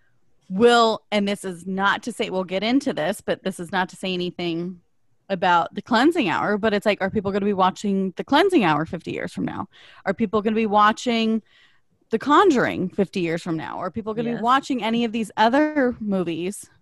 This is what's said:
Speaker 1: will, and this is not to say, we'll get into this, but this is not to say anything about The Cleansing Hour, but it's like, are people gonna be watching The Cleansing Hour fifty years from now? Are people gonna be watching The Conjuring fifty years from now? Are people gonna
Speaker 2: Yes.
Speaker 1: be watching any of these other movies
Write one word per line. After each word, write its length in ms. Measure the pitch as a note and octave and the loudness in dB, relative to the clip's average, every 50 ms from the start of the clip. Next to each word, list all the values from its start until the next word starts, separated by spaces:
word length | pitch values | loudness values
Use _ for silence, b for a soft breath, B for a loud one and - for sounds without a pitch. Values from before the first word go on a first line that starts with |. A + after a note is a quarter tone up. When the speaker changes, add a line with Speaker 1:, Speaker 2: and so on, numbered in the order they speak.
| _ _ _ _ _ _ _ _ _ - | _ _ _ _ _ _ _ _ _ -6
Speaker 1:
will, 560 | F#3 F#3+ A#3+ A#3+ A#3+ A#3 A3+ A3+ G#3+ - _ _ | 2 4 6 6 6 6 4 4 2 -2 _ _
and 160 | G#3 G#3 G3+ | -2 0 0
this 200 | G3+ G3+ - - | 0 -2 -4 -6
is 200 | F#3+ F3 E3 E3+ | -10 -10 -10 -8
not 380 | F#3+ F#3+ F#3+ G3 G3 - - - | -6 -4 0 0 0 0 0 -4
to 80 | B3+ | -8
say, 180 | - - G#3+ - | -6 -4 -4 -4
we'll 140 | F#3 F#3 F#3 | -4 -4 -4
get 200 | F3 F#3 G3 G#3 | -4 -4 -4 0
into 280 | A3+ B3+ C#4 - C4+ | 0 0 0 0 -2
this, 300 | - - D3+ F3 G#3 - | -2 -2 -2 -4 -4 -4
but 220 | - G#3 E3 - - | -6 -6 -6 -4 -4
this 160 | F#3+ F3+ - | -6 -6 -8
is 100 | F3 D#3+ | -8 -6
not 160 | G3 F#3 F#3 - | -4 -4 -4 -4
to 60 | - | -6
say 180 | - - F#3 F#3 | -8 -6 -6 -4
anything 680 | F3+ F3+ F3+ - - F3 F3 E3 E3 F3 F#3 F3+ F3 _ _ _ _ _ _ _ _ _ - | -4 -4 -6 -6 -6 -6 -4 -4 -4 -6 -8 -10 -14 _ _ _ _ _ _ _ _ _ -8
about 440 | G3 E3+ F#3+ F3+ F3 E3+ - - - | -4 0 2 4 4 4 2 0 -6
The 80 | G3+ | -10
Cleansing 460 | - - B3 A3 C4 E4+ E4+ F4 A3+ | -4 0 2 4 4 4 2 2 0
Hour, 300 | E3+ C3 - C#3 F#3 G#3 | 0 0 0 0 0 0
but 160 | G3 G3+ A3 G#3 | 0 0 0 0
it's 120 | G3+ - | 0 0
like, 140 | A3 G3 - | 0 0 0
are 100 | F#3+ F#3+ | -2 -2
people 220 | - A3 F3+ G3 | -2 -2 -2 -2
gonna 140 | F#3+ G#3 G3 | -2 -2 -2
be 80 | G#3 G3+ | 0 2
watching 580 | F3+ F#3 F#3 F#3 - - G3+ G3 F#3+ F#3+ F#3+ - | 2 2 0 0 -2 -2 -2 0 0 -2 -2 -4
The 80 | - G3 | -8 -2
Cleansing 400 | - C#4 D4+ F#4+ G4 F#4 C#4+ G3 | 2 2 4 4 4 4 4 4
Hour 200 | D#3+ D3+ D3 E3 | 4 2 0 -2
fifty 260 | - F#3 E3 - - - | -4 -8 -8 -8 -8 -8
years 180 | - - - | -8 -8 -8
from 140 | - G3+ - | -6 -6 -6
now? 240 | - - - G#3 B B B B B B B B | -6 -6 -8 -10 B B B B B B B B
Are 80 | F#3+ G3 | -4 -2
people 280 | - A3+ F#3 - G#3+ | -2 -2 0 0 0
gonna 140 | F#3+ A3+ G#3+ | 0 0 0
be 80 | A3+ A3+ | 0 0
watching 760 | G#3 G3+ G#3 G#3 G#3+ A3 - - B3 A#3 A3+ A3 A3 A3 A3 b b b b b b b b b _ _ _ _ _ | 2 4 4 6 4 4 0 -2 -2 0 0 2 0 0 -2 b b b b b b b b b _ _ _ _ _
The 100 | A3+ A3 | -4 -2
Conjuring 680 | - C4 D4 E4+ G#4 F#4 C4+ A#3 D#3 A2 E2+ G2 F3+ F3+ | 2 4 6 6 6 6 4 4 2 0 0 -2 -4 -4
fifty 320 | - - F#3+ - - G3 | -2 -2 -4 -2 -2 -4
years 200 | E3+ E3 E3 F3 | -2 -2 -4 -4
from 140 | - F#3 D#3+ | -4 -6 -6
now? 220 | D#3 A#2+ C2 - | -6 -6 -8 -8
Are 120 | G2 E3 F#3 | -8 -8 -8
people 220 | - A3+ G3 A3 G#3 | -8 -8 -8 -6 -6
gonna 180 | A#3 A3+ A#3 | -6 -4 -4
Speaker 2:
Yes. 80 | A#3 G3 | -4 -2
Speaker 1:
be 40 | A3 | 2
watching 400 | A#3 C4 C#4+ - - C4+ A#3 G3 | 2 2 2 2 -2 -4 -4 -2
any 220 | A3+ A#3 A#3 A#3+ | -2 0 0 0
of 80 | A3 G#3 | -2 -2
these 180 | A#3 A3 - - | -4 -6 -4 2
other 580 | - A3 A#3 A#3+ C#4+ D4+ D4+ D4+ D4 B3+ B3 A#3 - | 2 4 4 4 4 2 2 2 2 0 0 0 -4
movies 680 | A3 G#3 G3 F#3 F3 E3+ E3 D3+ F3 - G#3 - - - _ _ | -4 -2 -2 -2 -2 -2 -4 -6 -6 -6 -8 -10 -14 -20 _ _